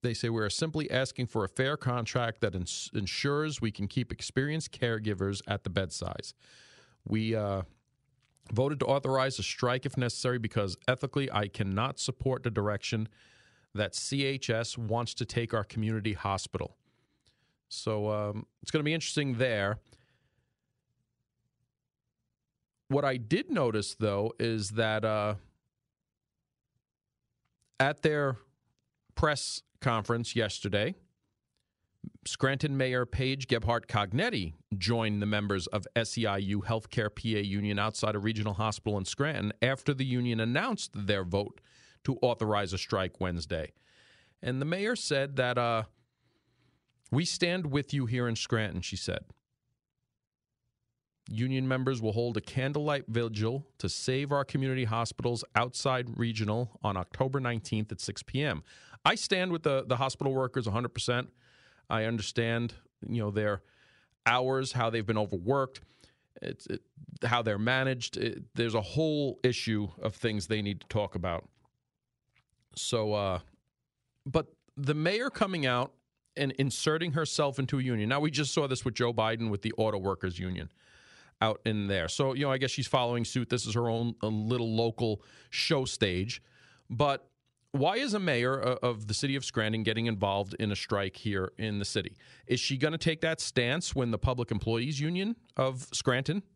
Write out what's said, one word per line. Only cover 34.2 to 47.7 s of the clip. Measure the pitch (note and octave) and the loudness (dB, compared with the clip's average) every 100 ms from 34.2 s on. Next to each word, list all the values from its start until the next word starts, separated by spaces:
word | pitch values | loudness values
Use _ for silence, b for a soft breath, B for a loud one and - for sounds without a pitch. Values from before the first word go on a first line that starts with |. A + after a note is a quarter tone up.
| A3+ F#3+ F2 E2 _ G2+ | 0 0 -4 -8 _ -4
joined | F2+ A#2 A2 G#2 | 0 2 2 0
the | G#2 | 0
members | G#2 G2+ G2 F2 | 0 2 0 0
of | G#2+ F2+ - | -4 -2 -2
S | A2 - | 0 0
E | A2 | 0
I | G2 | 0
U | G2 G#2 | 0 -2
Healthcare | F#2 A2+ - - G#2+ | 0 -2 -2 -2 -2
P | - A#2 G#2+ | -2 -2 0
A | |
Union | G2+ G2 G#2 G2+ | 0 0 0 0
outside | G#2+ - G#2+ G#2+ | -2 0 -2 0
a | |
regional | G#2 A2 G#2+ G2+ | -2 0 -2 0
hospital | A2 G#2 - G#2 | -2 -2 -2 -2
in | F#2+ | -4
Scranton | - C#3+ C#3+ G#2 - | -2 -2 0 -4 0
after | B2 C3+ - | 0 2 -2
the | C3+ | 0
union | C3+ B2 B2 A2+ | 0 2 2 2
announced | A2+ C3+ A#3 G#3 - G#2+ | 2 2 2 -2 -4 -4
their | G2+ G2+ | 2 2
vote | F2+ G2 G2+ - b b b b - | 4 0 0 -6 b b b b -2
to | C3 | 4
authorize | B2+ A#2 G#2+ G#2 G2 | 4 4 2 2 2
a | F#2 | -2
strike | - G2+ F#2 - | 0 2 2 0
Wednesday. | F#2 E2+ D#2 E2 D2+ _ b b b b b b | -2 -2 -2 -4 -4 _ b b b b b b
And | B2 C3 | -4 -2
the | D3 | -2
mayor | F3+ G#3 A#3+ | -2 -2 -2
said | - C#3 C#3 C3+ | 0 0 0 0
that, | B2 B2 | 2 2
uh, | A#2+ A2+ G#2+ _ _ _ _ _ _ _ _ _ _ _ _ | 2 0 -2 _ _ _ _ _ _ _ _ _ _ _ _
"We | B2+ | -2
stand | E3+ - F3 F3+ D#3+ | -2 0 0 0 0